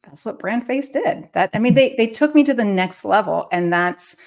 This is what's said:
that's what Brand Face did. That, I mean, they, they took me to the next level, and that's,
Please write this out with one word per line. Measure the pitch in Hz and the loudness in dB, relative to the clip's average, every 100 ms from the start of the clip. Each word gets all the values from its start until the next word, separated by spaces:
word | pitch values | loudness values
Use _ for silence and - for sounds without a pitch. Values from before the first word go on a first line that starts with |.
that's | - 143 | -20 -14
what | 220 - | -12 -10
Brand | 180 233 240 | -6 -6 -4
Face | 262 285 | -4 -4
did. | 320 453 - - | -4 -2 -4 -6
That, | - 190 | -2 -2
I | 214 | 0
mean, | 240 | 2
they, | 262 262 - | 4 4 2
they | 226 | -2
took | 226 302 302 | 0 2 4
me | |
to | 285 | 4
the | 247 | 2
next | 208 190 185 180 | 0 0 -2 -4
level, | 208 196 190 165 - | 0 0 2 -2 -2
and | 175 175 | -2 0
that's, | 175 175 - - - | 2 0 -2 -8 -8